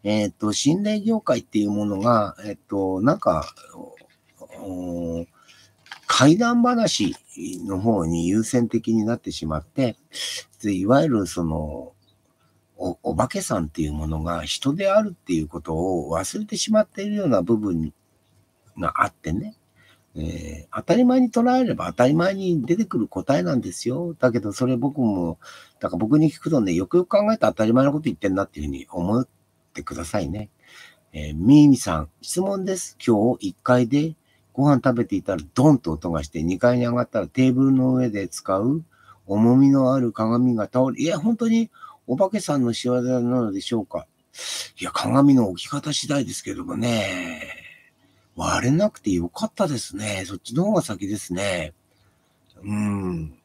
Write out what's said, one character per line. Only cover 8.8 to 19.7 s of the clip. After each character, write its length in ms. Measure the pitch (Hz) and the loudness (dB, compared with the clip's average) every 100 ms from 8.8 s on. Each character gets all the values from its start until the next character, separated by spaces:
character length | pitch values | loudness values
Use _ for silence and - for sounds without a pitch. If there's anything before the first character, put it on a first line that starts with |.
| 113 | 0
に 120 | 113 | 0
な 100 | 107 | 0
っ 40 | 120 | -4
て 120 | - | -6
し 160 | 87 80 | -8 -6
ま 120 | 78 | -6
っ 60 | |
て、 320 | - - 127 - _ - - - - _ | -6 -4 -4 -4 _ -12 -10 -10 -14 _
で、 120 | 104 | -4
い 100 | 95 | -2
わ 180 | 98 135 | 2 4
ゆ 60 | 160 | 4
る 180 | 117 92 | 0 -2
そ 180 | - | -4
の、 480 | 82 78 76 73 - _ _ _ _ _ _ _ _ - | -4 -4 -6 -10 -16 _ _ _ _ _ _ _ _ -10
お-、 220 | 180 175 | -8 -6
お 120 | 160 | -6
化 140 | 78 156 | -2 -2
け 120 | 196 | -2
さ 180 | 190 104 | -4 -4
ん 60 | 80 | -4
っ 20 | |
て 140 | - | -4
い 60 | 78 | -4
う 40 | |
も 140 | 76 78 | -4 -4
の 160 | 78 | -4
が 200 | 80 85 | -4 -6
人 320 | 80 - 135 | -6 -4 -4
で 160 | 160 196 | -2 2
あ 100 | 202 | 2
る 100 | 214 | 0
っ 140 | 170 | -8
て 80 | - | -4
い 100 | 82 | -4
う 60 | 76 | -2
こ 120 | 85 | -8
と 140 | 76 | -6
を 360 | 80 90 90 71 | -4 -2 -2 -2
忘 260 | 82 98 202 | -4 -4 -8
れ 60 | 208 | -6
て 100 | 196 | -6
し 160 | - | 0
ま 100 | 214 | 0
っ 60 | 208 | 0
て 140 | - | -4
い 80 | 202 | -6
る 40 | |
よ 100 | 208 | -2
う 40 | 185 | 2
な 140 | 107 | 0
部 140 | 87 113 | 2 0
分 360 | 104 85 78 _ _ _ _ _ _ _ _ - | 0 -2 -4 _ _ _ _ _ _ _ _ -6
が 240 | - - | -4 0
あ 40 | - | -2
っ 80 | |
て 180 | _ - | _ -6
ね。 240 | 156 214 - _ | -4 -6 -14 _